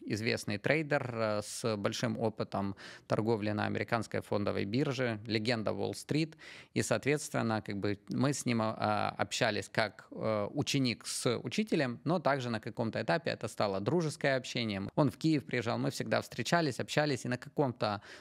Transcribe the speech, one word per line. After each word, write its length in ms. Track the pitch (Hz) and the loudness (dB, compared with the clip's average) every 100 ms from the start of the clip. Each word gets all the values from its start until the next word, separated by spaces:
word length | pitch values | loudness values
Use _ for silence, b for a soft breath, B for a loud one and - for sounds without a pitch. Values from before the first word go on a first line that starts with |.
| 339 | -6
известный 540 | 104 113 113 - 104 | -2 0 -2 -2 -2
трейдер, 520 | 143 151 147 147 123 | 2 2 2 0 0
э, 300 | 113 110 107 | -2 0 0
с 320 | - - 120 107 | -4 -4 -2 0
большим 440 | 107 110 120 110 | -2 0 -2 0
опытом 560 | 110 - 113 101 98 98 B B B | 0 -2 -4 -2 -2 -4 B B B
торговли 420 | 117 110 113 104 | 0 2 0 0
на 160 | 104 104 | 0 0
американской 560 | 104 107 117 110 107 | -2 0 -2 0 -4
фондовой 440 | - 107 101 98 101 | -2 0 0 -2 0
бирже, 540 | 120 143 123 123 107 110 | 0 0 0 -2 -2 -2
легенда 460 | 110 110 113 104 | -2 0 0 0
Уолл-стрит. 680 | 101 104 101 - 147 160 - B B B 120 | -2 -2 -4 -2 0 0 -6 B B B -2
И, 80 | |
соответственно, 800 | 110 113 127 147 - 127 117 110 | 2 2 2 0 0 -2 0 0
как 140 | 104 101 | -4 -4
бы 220 | 101 104 - | -4 -4 -4
мы 220 | 123 135 | 0 2
с 140 | 139 127 | 2 0
ним, 160 | 117 | 0
а, 480 | 110 - 107 104 104 - | 0 0 0 2 0 0
общались 520 | - - 117 104 - | -2 2 2 2 0
как, 380 | - 107 - - | 0 0 -2 -12
э, 380 | 208 113 107 101 | -4 0 0 0
ученик 540 | 143 131 147 127 107 - | -2 0 2 2 0 -4
с 280 | - 131 107 | -2 0 0
учителем, 600 | 120 - 220 175 131 117 | -2 -2 2 2 2 0
но 160 | 143 180 | 0 2
также 320 | 135 139 120 | 2 2 0
на 80 | 110 | -2
каком-то 420 | 120 117 113 110 | -4 -2 -2 0
этапе 300 | 107 165 - | 0 0 0
это 160 | - - | -4 -4
стало 320 | - 107 95 | 0 0 2
дружеское 560 | 107 180 156 - 143 131 | 2 2 2 0 2 2
общение. 520 | - 127 113 98 98 | 0 -2 0 -2 0
Он 160 | - 143 | 4 2
в 80 | - | 4
Киев 280 | 160 151 - | 2 2 2
приезжал, 340 | 123 110 117 | -2 0 0
мы 100 | 139 | 0
всегда 320 | - 113 113 | -2 0 0
встречались, 580 | - - 113 170 151 - | 0 -4 0 2 2 0
общались, 460 | 104 - 151 127 123 | -2 2 2 2 -2
и 20 | |
на 120 | 123 | -4
каком-то 640 | - - 139 - 110 101 B B | -2 0 0 2 0 0 B B